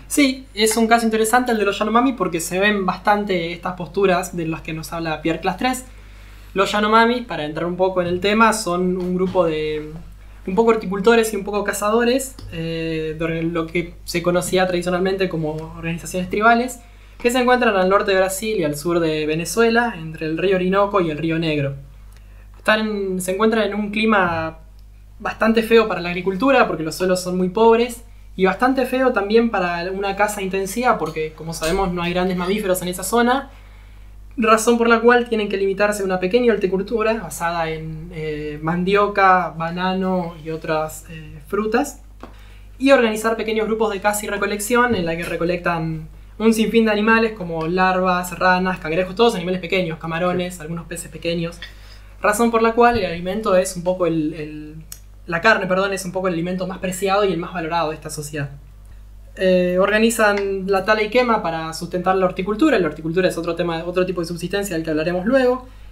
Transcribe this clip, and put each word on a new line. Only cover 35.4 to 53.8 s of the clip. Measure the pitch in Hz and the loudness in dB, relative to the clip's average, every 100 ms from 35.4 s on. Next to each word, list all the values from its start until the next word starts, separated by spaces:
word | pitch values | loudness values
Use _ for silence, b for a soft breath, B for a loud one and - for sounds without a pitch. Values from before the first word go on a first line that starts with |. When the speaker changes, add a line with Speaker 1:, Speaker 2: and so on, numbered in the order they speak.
| 202 | 0
Speaker 1:
que | 196 | 0
limitarse | 196 190 208 208 | 0 2 0 2
a | 196 | -2
una | 185 | 0
pequeña | 180 240 247 | 2 2 4
horticultura | 208 190 185 196 233 220 | 2 2 0 -2 0 0
basada | 220 160 - 170 170 160 | 0 -4 -6 -4 -2 -4
en, | 156 160 156 165 | -4 -8 -10 -12
eh, | 175 156 151 151 147 | -8 -6 -6 -6 -6
mandioca, | 156 175 180 202 202 202 196 180 165 160 | -4 -2 2 2 2 4 6 6 2 -6
banano | 165 175 185 185 185 185 165 170 | -6 -4 -4 -2 -2 -2 -4 -10
y | 151 | -10
otras, | 160 165 156 156 - - | -8 -4 -2 -2 -8 -16
eh, | 165 151 151 - | -16 -16 -18 -6
frutas, | 202 220 233 285 - - - - B B B B - | -4 0 0 -2 -6 -20 -20 -20 B B B B -2
y | 262 | 4
organizar | 269 226 214 226 220 | 4 4 0 -2 -2
pequeños | 214 220 214 | -2 -2 -2
grupos | 220 214 | 0 0
de | 190 | 0
caza | 202 208 202 | -2 -2 -4
y | |
recolección, | 202 202 202 - 240 240 214 | -2 -2 -2 0 2 2 2
en | 170 | -2
la | 165 | -4
que | |
recolectan | 165 170 170 175 180 170 160 160 160 b b b | -4 -2 -2 -2 -2 -2 -4 -6 -10 b b b
un | 220 | 2
sinfín | 220 214 226 220 | 4 4 4 4
de | |
animales | 208 214 226 226 | 2 4 4 2
como | 214 170 165 160 | -2 -6 -4 -2
larvas, | 185 185 185 185 180 180 170 | 2 2 2 2 0 -2 0
ranas, | 185 185 185 180 | 2 4 2 -2
cangrejos, | 156 165 185 185 | -2 -2 -2 2
todos | 233 190 | 2 2
animales | 170 185 | -2 -4
pequeños, | 170 190 175 160 | -2 -2 -2 -4
camarones, | 165 165 180 180 180 180 | -6 -2 -2 -2 -4 -8
Speaker 2:
Sí. | |
Speaker 1:
algunos | 151 170 165 | -10 -10 -10
peces | 170 151 | -12 -12
pequeños, | 156 170 170 165 170 B B B B B B | -8 -4 -2 -4 -8 B B B B B B
razón | 196 208 233 | 0 4 2
por | 233 | 4
la | 226 | 2
cual | 226 240 233 | 6 4 4
el | 180 | -2
alimento | 170 175 202 214 185 | -4 -4 -4 2 2
es | 185 | 2
un | 180 | -2